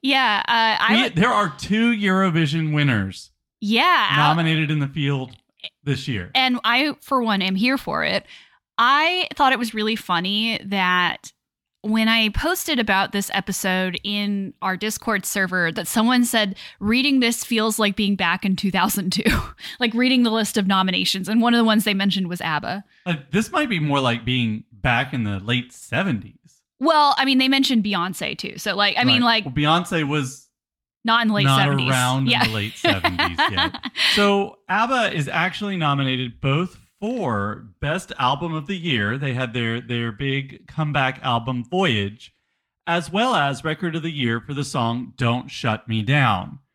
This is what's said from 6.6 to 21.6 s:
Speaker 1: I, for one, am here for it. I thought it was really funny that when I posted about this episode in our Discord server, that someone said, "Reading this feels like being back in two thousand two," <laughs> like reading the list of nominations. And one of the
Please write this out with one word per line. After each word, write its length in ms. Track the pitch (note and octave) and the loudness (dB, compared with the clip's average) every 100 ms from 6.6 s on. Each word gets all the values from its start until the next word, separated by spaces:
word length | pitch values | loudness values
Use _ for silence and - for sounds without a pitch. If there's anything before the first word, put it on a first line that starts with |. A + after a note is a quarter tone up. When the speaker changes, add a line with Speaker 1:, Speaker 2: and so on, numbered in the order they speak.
Speaker 1:
I, 320 | A3 B3 D4 - | 0 0 0 -4
for 200 | - C4 | -2 -2
one, 200 | A3+ G3 | 0 0
am 140 | F#3+ F#3+ | 0 0
here 220 | A#3+ C4+ | 0 0
for 260 | - D#2 | -2 -4
it. 200 | D#2 F#3+ - - - _ _ - | -2 -2 -6 -20 -20 _ _ 0
I 460 | A#3 C#4+ D#4+ F4+ F4+ | 2 2 2 -2 -4
thought 180 | - C4+ | 2 2
it 60 | B3+ | 2
was 160 | A#3 | -2
really 220 | G#3+ G#3+ A3 | -2 -2 -2
funny 640 | - F3 F#3 G#3 A3+ A3+ G3+ | -2 -2 0 -2 -2 -4 -4
that 680 | G3 F#3 F3+ F3 - - _ _ _ _ _ | 0 2 2 2 -2 -12 _ _ _ _ _
when 260 | G#3+ A3 A3 | -2 2 4
I 200 | A3+ A3 | 4 2
posted 500 | G#3 D#4 F4+ - C#4 | 0 -2 -2 -2 -2
about 320 | A3 F#3+ G3 | 2 2 2
this 180 | G3+ G3 | -2 -2
episode 640 | G3 F#3+ F#3 F#3+ F#3 F#3 F3 | -4 -4 -4 -2 0 -2 -4
in 500 | - G#3 G3+ G3+ G3 - | -6 -4 -2 -4 -6 -6
our 140 | F#3+ F#3 | -6 -4
Discord 500 | G#3+ - - G#3 - | -4 -4 -4 -4 -2
server, 460 | G#3 F#3+ F3+ E3 | -2 -2 0 0
that 160 | E3+ E3+ | -2 -4
someone 360 | - A3+ B3 | 0 2 2
said, 320 | A#3+ A3+ G#3 F#3+ - - | 2 2 0 -4 -14 -8
"Reading 400 | G3+ A#3+ C4+ C4+ | 0 2 2 4
this 240 | A#3 A#3+ | 2 0
feels 380 | - A3+ A3 G#3+ | -2 0 0 2
like 160 | G#3 G3 | 0 2
being 180 | G3+ | 0
back 300 | G3 F3 F3+ | 0 0 0
in 100 | G3 | 0
two 160 | F#3 G3 | 0 0
thousand 420 | F#3 F3+ - F#3 | 2 0 0 -2
two," 120 | F#3+ - - - | 0 0 0 -2
<laughs> 280 | - - - | -12 -16 -4
like 140 | A#3+ | -2
reading 280 | A#3 B3+ B3+ | 2 2 4
the 80 | A#3+ | 4
list 260 | A3 G#3 - | 2 0 0
of 120 | G3 | 2
nominations. 600 | F#3+ F#3+ F3+ F#3 F#3+ F3+ | 2 2 0 0 -2 0
And 120 | A3 | 2
one 140 | A#3 | 4
of 40 | |
the 60 | A#3+ | 4